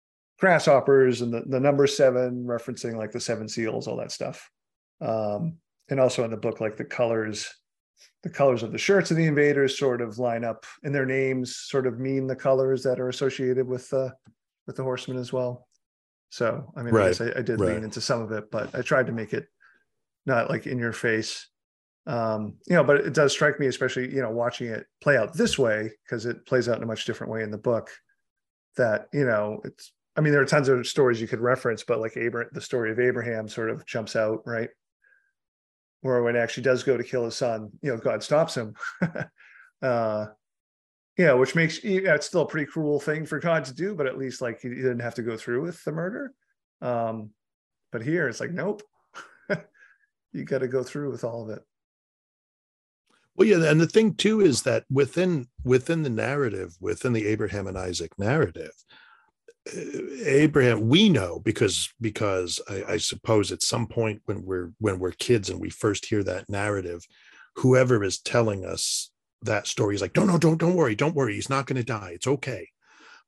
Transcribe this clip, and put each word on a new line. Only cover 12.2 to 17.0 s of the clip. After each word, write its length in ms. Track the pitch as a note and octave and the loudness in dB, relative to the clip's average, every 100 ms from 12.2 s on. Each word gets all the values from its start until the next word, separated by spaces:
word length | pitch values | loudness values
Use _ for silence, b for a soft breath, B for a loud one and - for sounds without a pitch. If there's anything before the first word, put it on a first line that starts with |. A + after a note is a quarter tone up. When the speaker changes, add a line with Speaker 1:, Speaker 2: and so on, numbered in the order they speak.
| C3 | -2
Speaker 1:
the 100 | B2+ | -2
colors 460 | C#3+ C3 C3+ C3 | 2 2 2 0
that 180 | C3 B2 | 0 -2
are 80 | B2+ | -2
associated 580 | B2+ C3+ - B2+ B2+ B2+ | -2 -2 0 0 0 -2
with 220 | B2+ - | -4 -4
the, 220 | C3+ C3 - _ _ _ _ - | -4 -4 -8 _ _ _ _ -14
with 100 | - | -8
the 60 | |
horsemen 340 | C3 B2+ - B2+ | -4 -4 -6 -8
as 160 | B2 | -4
well. 340 | C3 B2 B2 - _ _ _ _ _ _ | -4 -4 -6 -14 _ _ _ _ _ _
So, 420 | - A#2 B2 - - | -2 -2 -2 -8 -10
I 60 | |
mean, 120 | A#2 | 0
I 40 | |
Speaker 2:
Right, 100 | A2+ | 4